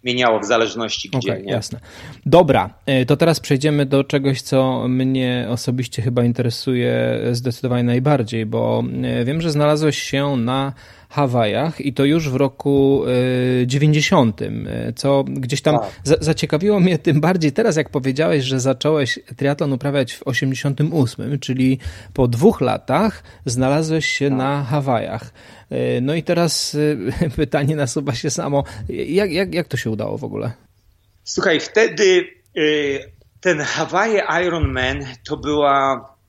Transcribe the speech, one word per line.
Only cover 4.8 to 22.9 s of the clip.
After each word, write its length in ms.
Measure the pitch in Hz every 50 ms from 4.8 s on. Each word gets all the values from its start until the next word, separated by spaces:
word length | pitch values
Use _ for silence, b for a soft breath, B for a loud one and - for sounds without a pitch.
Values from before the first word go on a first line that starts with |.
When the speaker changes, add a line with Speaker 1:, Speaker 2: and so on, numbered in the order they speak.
| 113
Speaker 2:
mnie 600 | 123 127 127 131 131 131 131 127 123 123 123 120 104
osobiście 520 | 120 120 - - 123 127 127 - - -
chyba 220 | 107 135 120 123 120
interesuje 960 | 120 117 - 123 120 113 - - 135 127 123 120 123 120 120 120 120 120 113 107 120
zdecydowanie 520 | 123 120 123 127 117 - - 127 123 123 120
najbardziej, 640 | 123 120 127 131 147 147 135 117 107 117 113 110
bo, 380 | 110 113 113 117 117 117 113 120 127 127 127 127
e, 220 | 123 120 123 120
wiem, 160 | 123 147 165
że 100 | 165 170
znalazłeś 480 | 147 147 147 147 151 151 156 151 135 -
się 380 | - - - 139 139 143 139
na 360 | 127 113 120 131 135 139 139 135 B B B B B B B
Hawajach 720 | - 143 147 131 120 123 113 107 101 110 143 165 156 -
i 120 | - 143 117
to 120 | - 139
już 240 | 139 151 170 160 143
w 60 | 127
roku, 680 | 135 139 135 - _ - 143 143 139 139 135 139 135 - 127 127 123 123 127 127 127 123 127 127 127
e, 60 | 123
dziewięćdziesiątym, 1000 | 127 131 139 147 151 151 151 151 - 196 170 127 113 104 - - 101 107 113 107 101
e, 220 | 110 117 117 117 117
co 300 | - - 135 139 139 135
gdzieś 340 | 131 131 139 131 120 143 135
tam 180 | - 156 147 120
Speaker 1:
Tak. 100 | 107 98 B B B
Speaker 2:
za-, 120 | 131 156 -
zaciekawiło 580 | 156 156 156 - - 147 - 151 180 208 214 202
mnie 180 | 175 185 175
tym 240 | 147 - 175 147 160
bardziej 300 | 156 165 190 185 160 147
teraz, 240 | 139 - 226 233 160
jak 120 | 160 143 -
powiedziałeś, 540 | - 147 127 135 131 139 156 175 170 147 131
że 160 | 131 135 131
zacząłeś 600 | 123 135 131 123 - 147 160 151 139 117 - - - - 123
triatlon 360 | 120 135 139 147 143 170 143 135
uprawiać 400 | 120 139 143 139 143 131 123 -
w 140 | - -
osiemdziesiątym 680 | - 127 - 147 135 135 123 - 143 143 - 147 160 156
ósmym, 460 | 160 135 120 - - 104 113 147 135
czyli 400 | - - 127 131 127 131 135 135 B B B B B B -
po 140 | - 131
dwóch 340 | 120 117 117 151 220 - -
latach 640 | 131 120 104 - - -